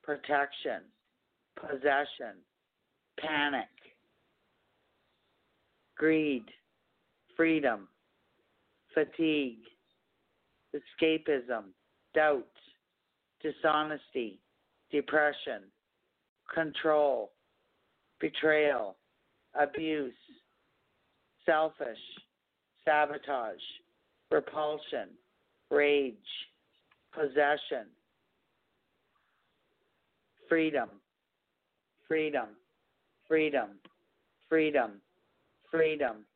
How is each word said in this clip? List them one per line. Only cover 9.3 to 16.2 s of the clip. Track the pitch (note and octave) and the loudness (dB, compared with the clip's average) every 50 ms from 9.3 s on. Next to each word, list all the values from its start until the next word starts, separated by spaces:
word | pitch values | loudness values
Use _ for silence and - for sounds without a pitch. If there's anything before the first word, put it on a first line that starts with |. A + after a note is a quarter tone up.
| D#3 D3+ C#3 B2+ A#2 A2+ - - _ _ _ _ _ _ _ _ _ _ _ _ _ _ _ _ _ _ _ _ - | 2 0 0 -4 -6 -12 -20 -20 _ _ _ _ _ _ _ _ _ _ _ _ _ _ _ _ _ _ _ _ -12
escapism, | D3 - - - - E3 D#3+ D#3+ D#3 D#3 D#3+ D3 C3+ A#2+ A#2+ B2 A2+ G#2 F#2+ - _ _ _ _ _ _ _ _ | -12 -12 -12 -4 0 2 2 2 2 0 0 -2 -2 -2 -4 -6 -6 -6 -12 -20 _ _ _ _ _ _ _ _
doubt, | D#3 D#3 D3+ D3 C3 A2 _ _ - _ - _ _ _ _ _ _ _ _ _ _ _ _ _ _ | 2 4 4 4 2 -2 _ _ -20 _ -20 _ _ _ _ _ _ _ _ _ _ _ _ _ _
dishonesty, | - D#3 C#3 - - D#3+ D3+ D3+ D3+ D#3 D3+ C#3 - _ _ C3 A#2+ G#2+ F#2+ - _ _ _ _ _ _ _ _ _ _ | -6 -6 -6 0 0 2 2 2 0 -2 -6 -8 -10 _ _ -6 -6 -6 -8 -16 _ _ _ _ _ _ _ _ _ _
depression, | - D3 C#3 - - D#3 D3+ D3 C#3+ - - C#3+ B2 G#2 G2 F#2+ _ _ _ _ _ _ _ _ _ _ | -2 -2 -2 2 2 2 2 2 0 -4 -10 -10 -10 -10 -12 -18 _ _ _ _ _ _ _ _ _ _